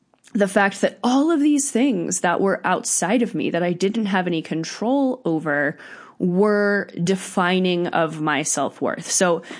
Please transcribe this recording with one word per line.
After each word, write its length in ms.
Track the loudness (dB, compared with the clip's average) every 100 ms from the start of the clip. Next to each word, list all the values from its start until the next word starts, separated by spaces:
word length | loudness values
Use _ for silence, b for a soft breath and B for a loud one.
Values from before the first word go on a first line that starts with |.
| _ _ -8
the 160 | 0 2
fact 320 | 2 2 0
that 180 | -2 0
all 280 | 0 2 2
of 100 | 2
these 300 | 2 2 0
things 500 | 0 2 0 -2 -2
that 200 | 0 2
were 200 | 0 0
outside 580 | 0 -2 -2 -2 0 0
of 120 | 0
me 160 | -2 -2
that 120 | 0
I 100 | 0
didn't 340 | 0 -2 0 0
have 200 | 0 0
any 160 | -2
control 800 | -2 -6 -6 -4 -2 0 0 -2
over 520 | -2 -2 0 0 -2 -4 B B B B
were 640 | 0 2 4 4 2 0 -2 -2
defining 840 | 0 0 -2 0 2 2 2 0 0
of 320 | 0 0 0
my 240 | -2 0
self-worth. 640 | -2 -2 -2 -2 -4 -4 -4
So 320 | 0 2 0 B